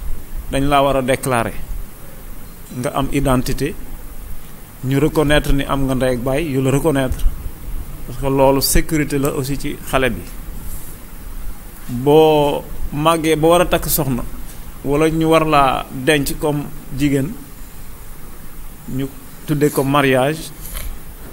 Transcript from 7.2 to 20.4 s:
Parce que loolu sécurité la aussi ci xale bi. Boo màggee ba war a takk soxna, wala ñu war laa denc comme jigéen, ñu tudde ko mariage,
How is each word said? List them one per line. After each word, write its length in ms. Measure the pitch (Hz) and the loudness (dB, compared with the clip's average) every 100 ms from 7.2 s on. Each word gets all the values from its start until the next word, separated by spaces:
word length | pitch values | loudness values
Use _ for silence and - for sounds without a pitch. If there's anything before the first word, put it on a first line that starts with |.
| - - - - - - - - - | 2 2 -8 -8 -6 -6 -6 -8 -8
Parce 120 | 127 | -4
que 60 | 135 | 0
loolu 360 | 135 135 139 | 4 6 6
sécurité 560 | - 170 - 156 147 143 | 4 4 4 2 0 0
la 160 | 143 | 0
aussi 240 | 147 131 151 | -2 -4 -4
ci 180 | 147 131 - | -4 -8 -2
xale 200 | 135 127 | 0 2
bi. 120 | 92 - - - - - - - - - - - - - - - - - | 0 -8 -10 -10 -8 -6 -6 -8 -10 -14 -12 -10 -6 -6 -6 -12 -14 -8
Boo 760 | 123 139 151 156 151 143 147 - - - | -2 6 8 8 6 4 0 -4 -4 -2
màggee 440 | 143 160 165 160 151 | 0 2 2 2 4
ba 120 | 160 | 6
war 140 | 175 | 6
a 40 | 175 | 4
takk 200 | 170 147 | 0 0
soxna, 360 | 160 135 120 - - - - - - | 0 0 -2 -4 -6 -8 -10 -12 -8
wala 260 | 135 143 160 | -2 2 2
ñu 160 | 160 160 | 2 4
war 160 | 160 156 | 4 6
laa 400 | 147 135 120 - | 4 4 2 -4
denc 460 | 139 127 151 135 - | -4 2 2 2 -2
comme 260 | 156 147 147 - - 131 | -2 -2 -4 -10 -8 -2
jigéen, 340 | 143 139 143 240 - - - - - - - - - - - - - - - | 0 2 -2 -6 -14 -14 -14 -12 -12 -12 -12 -12 -12 -12 -12 -10 -10 -10 -8
ñu 180 | 135 135 - - - - | -6 -6 -8 -16 -10 -2
tudde 240 | 147 147 | 2 2
ko 120 | 147 | 2
mariage, 640 | 135 143 139 131 139 160 | 2 4 4 4 2 0